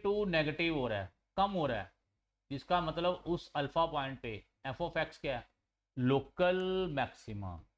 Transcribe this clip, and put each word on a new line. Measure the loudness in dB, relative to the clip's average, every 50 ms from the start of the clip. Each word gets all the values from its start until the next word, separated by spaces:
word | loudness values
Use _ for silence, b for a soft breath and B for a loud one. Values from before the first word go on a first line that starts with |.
| 0
to | 0 0 2 2 2
negative | 2 2 2 2 0 0 0 0 2
हो | 0 0 0
रहा | -2 -2
है, | -4 -6 _ _ _ _ 0 0
कम | 0 2
हो | 2 0 0 0
रहा | 0 -2
है, | -4 -8 _ _ _ _ _ _ _ _ _ _ _ -10
जिसका | -10 -8 -2 0 0 2
मतलब | 2 0 -2 0 0 0 0 0 -2 -4
उस | -4 -4 -4 -6 -4
अल्फा | -2 -2 0 2 2 2 2
पॉइंट | 2 -2 -4 -4 -6 -8
पे | -8 -8 -8 -8 -10 _ _ _ -8 -8
f | -6 -4
of | -4 -4 -2 -2
x | -4 -4 -6 -8
क्या | -4 -4 -4 -4
है? | -6 _ _ _ _ _ _ _ _ _ -4 0
लोकल | 2 4 4 4 2 -2 _ 2 4 4 4 2 0 0 0 0 -2 -2 0
मैक्सिमा। | -2 -2 -4 -4 -14 -14 -10 -10 -8 -8 -8 -8 -10 -14 _ _